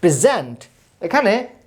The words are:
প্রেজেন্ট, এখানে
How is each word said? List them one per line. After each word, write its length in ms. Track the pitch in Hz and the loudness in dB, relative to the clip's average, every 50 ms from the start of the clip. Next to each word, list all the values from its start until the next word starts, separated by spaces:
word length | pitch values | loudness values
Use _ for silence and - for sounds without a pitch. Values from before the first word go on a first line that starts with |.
প্রেজেন্ট, 580 | - 180 151 135 170 254 277 214 139 123 120 117 - - _ _ _ _ _ _ | 2 2 2 4 2 2 2 2 -4 -8 -12 -16 -18 -20 _ _ _ _ _ _
এখানে 320 | - 170 - 277 285 208 202 240 254 - - _ _ | -10 -2 -2 0 2 2 0 0 -2 -8 -16 _ _